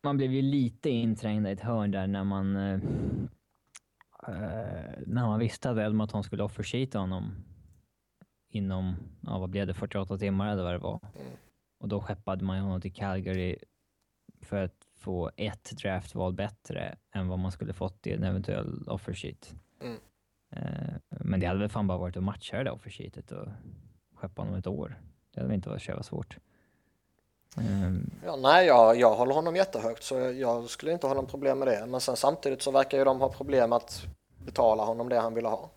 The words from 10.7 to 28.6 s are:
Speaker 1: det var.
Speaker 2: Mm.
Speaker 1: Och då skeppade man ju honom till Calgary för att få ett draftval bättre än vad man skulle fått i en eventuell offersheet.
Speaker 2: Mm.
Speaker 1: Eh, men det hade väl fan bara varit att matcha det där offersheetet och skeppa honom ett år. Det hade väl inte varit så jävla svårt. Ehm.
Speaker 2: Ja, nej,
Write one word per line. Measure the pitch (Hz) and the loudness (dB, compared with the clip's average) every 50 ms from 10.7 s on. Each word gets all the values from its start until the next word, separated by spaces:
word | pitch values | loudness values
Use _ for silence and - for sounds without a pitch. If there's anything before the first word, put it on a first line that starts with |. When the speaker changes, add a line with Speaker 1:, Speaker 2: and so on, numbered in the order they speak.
| 90 | -4
Speaker 1:
det | |
var. | 87 - 92 - - - - - - | -4 -4 -6 -6 -8 -10 -14 -18 -16
Speaker 2:
Mm. | 67 64 - - _ _ _ _ _ _ _ _ | -16 -16 -18 -20 _ _ _ _ _ _ _ _
Speaker 1:
Och | - | -6
då | 104 104 101 | -4 -4 -4
skeppade | 101 - 104 - - - 95 92 95 | -4 -6 -8 -8 -4 -6 -4 -2 -2
man | 95 92 | -2 -2
ju | 95 98 | -2 -2
honom | 98 92 92 | -2 -2 -4
till | - 95 90 | -4 -8 -8
Calgary | - 101 98 92 95 92 92 92 95 90 90 76 - - _ _ _ _ _ _ _ _ _ _ _ _ - _ _ | -6 -6 -4 -4 -4 -4 -4 -2 -2 -2 -2 -4 -6 -10 _ _ _ _ _ _ _ _ _ _ _ _ -20 _ _
för | - - - 101 95 | -10 -6 -4 -2 -4
att | 90 _ _ _ _ _ | -4 _ _ _ _ _
få | _ - 95 92 87 85 - _ | _ -8 -6 -4 -4 -4 -4 _
ett | - 104 104 - - _ - | -6 -6 -6 -6 -8 _ -16
draftval | - - - 101 95 92 - - - 107 90 92 92 | -14 -6 -4 -4 -4 -4 -6 -6 -6 -4 -4 -4 -2
bättre | 95 101 101 - _ _ - - - - - - - _ _ | -4 -6 -6 -8 _ _ -10 -8 -8 -8 -8 -10 -14 _ _
än | - 101 92 | -6 -4 -4
vad | 90 92 90 | -2 -2 -2
man | 92 95 | -2 -4
skulle | 95 - - 104 101 | -4 -6 -8 -8 -6
fått | - 92 90 - _ - | -6 -6 -6 -6 _ -6
i | - 101 | -6 -4
en | 104 98 | -2 -2
eventuell | 95 95 95 101 - 98 - - - - - - | -2 -2 -2 -2 -2 -4 -4 -4 -6 -8 -8 -8
offersheet. | - - 98 - - - - - - - _ - - - - _ _ _ _ | -8 -8 -8 -6 -8 -8 -8 -8 -12 -12 _ -20 -20 -20 -20 _ _ _ _
Speaker 2:
Mm. | 254 247 233 214 _ _ _ _ _ _ _ _ _ _ | -12 -12 -12 -14 _ _ _ _ _ _ _ _ _ _
Speaker 1:
Eh, | - - - 50 50 - 50 - - - _ _ | -10 -8 -8 -6 -6 -6 -8 -8 -8 -10 _ _
men | - - - - 95 92 | -12 -6 -4 -2 0 0
det | 92 | 0
hade | 87 92 98 | 0 0 0
väl | 104 107 | -2 -2
fan | - 117 104 | -2 -2 -2
bara | 95 90 | 0 -2
varit | 90 90 90 90 | -2 -4 -6 -4
att | 90 92 | -4 -4
matcha | 98 101 - - - - | -4 -4 -6 -12 -8 -6
det | 110 135 | -6 -4
där | 120 | -6
offersheetet | - - - - - - - - - - - - | -6 -8 -14 -18 -16 -14 -16 -16 -14 -18 -16 -14
och | - - - - - - - - - - - - _ _ _ _ _ | -12 -12 -12 -12 -14 -16 -18 -18 -20 -20 -20 -20 _ _ _ _ _
skeppa | - - 92 - - | -12 -12 -10 -8 -8
honom | 101 104 95 | -8 -6 -6
ett | 95 - | -6 -4
år. | 92 98 - - - - - - - _ _ _ _ | -6 -6 -6 -6 -10 -10 -16 -18 -20 _ _ _ _
Det | _ - | _ -6
hade | 62 | -4
väl | 65 110 | -2 -2
inte | 95 - - | -2 -2 -4
varit | - - | -8 -8
så | - - | -8 -8
jävla | - - - | -8 -8 -8
svårt. | - - - - _ - - _ _ _ _ _ _ _ _ _ _ _ _ _ _ _ _ _ _ _ _ _ _ - | -8 -8 -8 -8 _ -14 -20 _ _ _ _ _ _ _ _ _ _ _ _ _ _ _ _ _ _ _ _ _ _ -6
Ehm. | - 117 110 98 98 95 90 92 - - 92 - - - | -4 -2 0 0 2 2 2 0 0 -2 -6 -10 -10 -8
Speaker 2:
Ja, | - 156 | -8 -6
nej, | 135 131 135 156 180 | 4 8 10 10 10